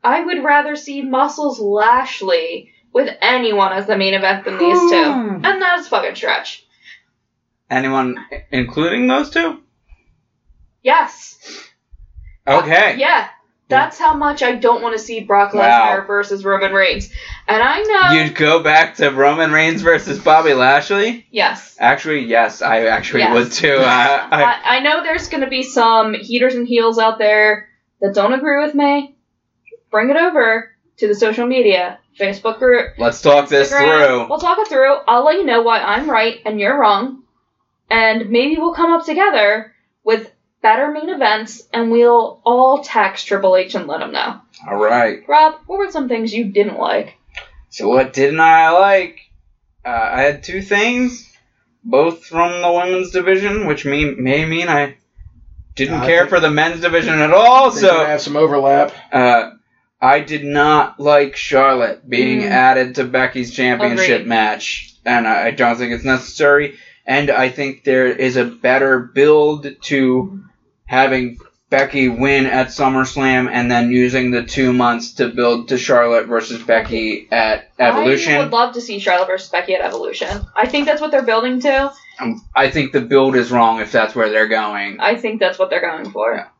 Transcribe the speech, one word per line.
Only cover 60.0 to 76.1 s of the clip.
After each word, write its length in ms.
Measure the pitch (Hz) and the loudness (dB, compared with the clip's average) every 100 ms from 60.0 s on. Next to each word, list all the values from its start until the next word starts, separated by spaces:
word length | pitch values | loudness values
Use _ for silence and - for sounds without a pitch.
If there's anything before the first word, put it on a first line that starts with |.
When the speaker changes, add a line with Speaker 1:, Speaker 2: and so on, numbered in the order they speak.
Speaker 2:
I 180 | 131 147 | 2 2
did 220 | 147 151 | 0 -8
not 560 | 143 147 151 151 - - | -4 0 2 2 0 -2
like 380 | 143 147 139 - | 2 4 2 -4
Charlotte 720 | - 135 135 127 117 95 - | -2 2 4 2 -2 -4 -6
being 320 | 127 127 127 | -2 0 0
Speaker 1:
Mm. 80 | 104 | 0
Speaker 2:
added 460 | 127 131 131 127 127 | 2 4 4 0 -4
to 100 | 127 | -4
Becky's 480 | 127 127 127 120 | -2 -2 -4 -10
championship 680 | - 127 117 123 117 113 113 | -2 -2 0 -2 0 0 0
Speaker 1:
Agreed. 60 | 117 | 0
Speaker 2:
match, 680 | 113 107 104 - - - _ - | 0 0 -2 -8 -10 -12 _ -2
and 220 | 120 113 | -2 0
I, 200 | 104 113 | 0 0
I 40 | |
don't 260 | 123 120 117 | 0 0 0
think 160 | 120 | -4
it's 100 | 120 | -6
necessary. 720 | 135 127 - - 147 143 143 - - _ - | -2 -2 -4 0 4 4 0 -10 -20 _ -4
And 240 | 135 143 | -2 0
I 180 | 123 131 | 0 0
think 360 | 127 139 135 - | -2 -8 -6 0
there 220 | 131 127 | 2 2
is 280 | 120 131 127 | 0 -2 0
a 80 | |
better 560 | 120 - 123 131 135 127 | -2 -2 0 2 2 0
build 680 | 120 135 147 151 151 151 143 135 | -2 2 4 6 4 -2 -8 -14
to 600 | - 143 131 127 127 - - _ _ _ - | -6 0 0 0 -4 -12 -20 _ _ _ -6
having 520 | 127 135 131 123 120 - _ _ | 0 0 0 -6 -12 -20 _ _
Becky 400 | 139 135 143 127 | -2 -2 0 -2
win 360 | 117 135 139 135 | 0 0 0 0
at 220 | 127 127 | -2 -2
SummerSlam 800 | - 135 131 131 139 135 127 127 | -2 0 0 -2 -2 0 0 -2
and 220 | 123 120 | -4 -2
then 200 | 123 120 | 0 0
using 400 | 123 123 131 123 | 2 0 0 -2
the 120 | 123 | -4
two 300 | 117 - 131 | -6 -2 0
months 400 | 123 120 117 - - | 2 0 -2 -8 -6
to 140 | 120 | -6
build 400 | 120 120 117 117 | 0 0 0 -2
to 80 | 131 | -4
Charlotte 500 | - 123 117 | 2 2 4